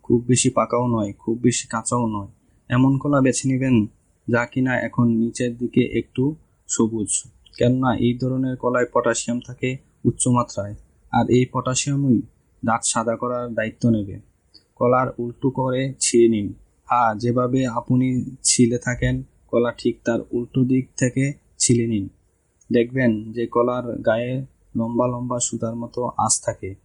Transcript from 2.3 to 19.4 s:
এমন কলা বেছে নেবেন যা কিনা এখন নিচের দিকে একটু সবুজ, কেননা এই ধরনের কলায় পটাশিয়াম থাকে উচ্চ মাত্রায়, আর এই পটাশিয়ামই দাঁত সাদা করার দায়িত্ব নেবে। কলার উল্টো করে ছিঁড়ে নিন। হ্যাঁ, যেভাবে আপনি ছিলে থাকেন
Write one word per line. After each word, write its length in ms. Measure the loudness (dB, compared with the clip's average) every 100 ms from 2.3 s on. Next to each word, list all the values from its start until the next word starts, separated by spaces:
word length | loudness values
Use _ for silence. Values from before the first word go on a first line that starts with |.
| _ _ _ _
এমন 280 | 2 2 2
কলা 240 | 0 2
বেছে 280 | 2 2 0
নেবেন 360 | 0 2 2 2 _ _ _ -2
যা 160 | 0 0
কিনা 340 | -2 0 0
এখন 280 | -2 2 2
নিচের 500 | 2 0 -2 -4 -4
দিকে 240 | 0 2
একটু 540 | 2 0 -4 -2 -2 -2 _ _ _
সবুজ, 400 | 0 0 0 -4 -4 -8 _ _ 0
কেননা 380 | 2 2 0 2
এই 220 | 0 0
ধরনের 400 | -2 -2 -2 -2
কলায় 280 | -2 0 0
পটাশিয়াম 460 | 0 0 -2 -2 -6 -8
থাকে 300 | -6 -6 -6 _ _ -2
উচ্চ 220 | 0 0
মাত্রায়, 480 | 0 0 -6 -10 -12 -18 _ _
আর 180 | -2 2
এই 160 | 2 2
পটাশিয়ামই 680 | -2 -2 -4 -2 -2 2 0 0 _ _ _ -2
দাঁত 160 | -2
সাদা 320 | 0 -2 -2 -2
করার 380 | -4 -4 -4
দায়িত্ব 360 | -4 -6 0 2
নেবে। 300 | 2 -2 -12 -16 _ _ _ _ _
কলার 320 | 2 2 0 -4
উল্টো 320 | -8 -2 -2
করে 440 | -2 -2 -2 -4 -2
ছিঁড়ে 280 | 2 6 6
নিন। 260 | 4 -2 -8 _ _ -2
হ্যাঁ, 300 | 2 2 0
যেভাবে 520 | 0 0 0 0 0
আপনি 680 | -4 0 2 2 0 -4 -6
ছিলে 340 | -2 4 4 2
থাকেন 460 | -4 -2 0 -2 -6 _